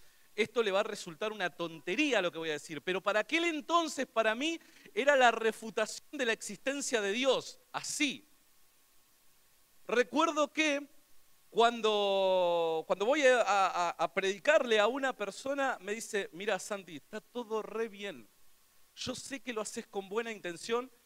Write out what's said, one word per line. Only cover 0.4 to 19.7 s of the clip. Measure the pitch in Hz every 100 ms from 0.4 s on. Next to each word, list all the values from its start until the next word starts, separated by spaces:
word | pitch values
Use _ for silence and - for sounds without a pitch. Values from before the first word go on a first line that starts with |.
| 233 247
le | 220
va | 190
a |
resultar | 214 208 - 156 214
una | 214 180
tontería | - 170 165 - 220 302 226
lo | 175
que | 156
voy | 160
a |
decir, | 151 - 147
pero | - 185
para | 208 208
aquel | 214 320 339
entonces, | 311 233 339 320 - 254
para | 226 220 226
mí, | 311 330 - - -
era | 202 269 285
la | 247
refutación | 226 220 - 220 214 214 - -
de | 294 240
la |
existencia | 214 - 202 262 277 - 233
de | 202
Dios, | 220 262 196 - - _
así. | 143 - - 294 147 - - _ - - _ _ - _ _ - _ _ _ _ - -
Recuerdo | 226 247 262 330 302 294
que | - 311 285 285 - - - - - -
cuando, | - 233 240 214 208 202 196 190 185 175 170 165 160 -
cuando | 185 208
voy | 302
a, | 262 247
a, | 202 196 190 170 175
a | - 170
predicarle | - 190 196 277 302 254 220
a | 208
una | 269 269 -
persona, | 202 - 269 277 269 220
me | 185
dice, | 220 - 208 180
"Mira, | 160 208 185
Santi, | - 202 180 151
está | - 214
todo | - 240 214 220
re | 196 214 233
bien. | 196 202 135 107 _ - - _ - -
Yo | - 240 254
sé | - 269
que | -
lo | 220
haces | 208